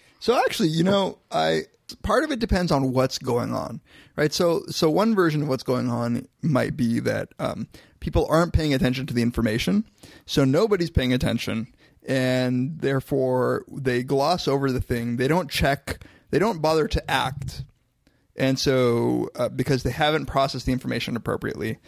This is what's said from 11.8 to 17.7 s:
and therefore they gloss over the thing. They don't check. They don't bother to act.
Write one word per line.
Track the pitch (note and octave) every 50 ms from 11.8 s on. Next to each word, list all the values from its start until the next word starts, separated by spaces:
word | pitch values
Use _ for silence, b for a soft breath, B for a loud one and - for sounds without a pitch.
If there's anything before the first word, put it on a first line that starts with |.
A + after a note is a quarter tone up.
| b b b b b
and | - B2+ C3 B2+ B2+ B2+ B2+ B2+ B2 B2+ B2+ B2+ C3+ D#3+ -
therefore | - C#3 C#3 C3+ - - C#3+ C3+ C3 B2+ B2+ B2+ B2 B2 B2+ - - -
they | - - C3 C3 B2 B2 B2
gloss | C3 C#3+ C3+ C#3 D#3 F3+ F3 -
over | C#3+ C3+ C#3 C#3 C3+ B2
the | B2+
thing. | - - B2 A#2+ A#2 A#2+ A#2+
They | A#2+ B2+ C#3
don't | D#3+ F#3 F3 -
check. | - - E3 C#3 C#3 - - - - - B B B B B B
They | B D3
don't | F#3 A3+ A3+ D#3+
bother | D3 D#3 D#3+ D#3+ D3 -
to | - E3+ - -
act. | D3+ C3 B2 B2+ C3+ - - - - - C3 -